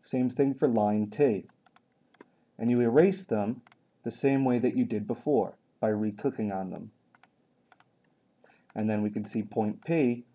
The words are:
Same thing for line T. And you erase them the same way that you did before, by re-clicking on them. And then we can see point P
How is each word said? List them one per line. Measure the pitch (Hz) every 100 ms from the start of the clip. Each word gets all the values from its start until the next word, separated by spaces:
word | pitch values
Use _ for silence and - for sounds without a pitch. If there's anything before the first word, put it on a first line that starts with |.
Same | - 127 127
thing | 120 139
for | 135 147
line | 113 104 107 104
T. | - 143 101 - _ _ - _ _ _ _ - _ _ -
And | 117
you | 123
erase | 120 127 185 190
them | - 110 104 131 - - _ _
the | -
same | - 139 135
way | 131 120
that | 120 127
you |
did | 120 107 101
before, | 117 - 135 98 - _ _
by | 110
re-clicking | 107 107 104 135 127 107
on | 95 92
them. | 87 107 _ _ - _ _ _ _ _ - _ _ _ _ _ _ _ _ _
And | 107 107
then | 107
we | 107
can | 104
see | 104 113
point | 104 - 107 104
P | - 165 127 120 -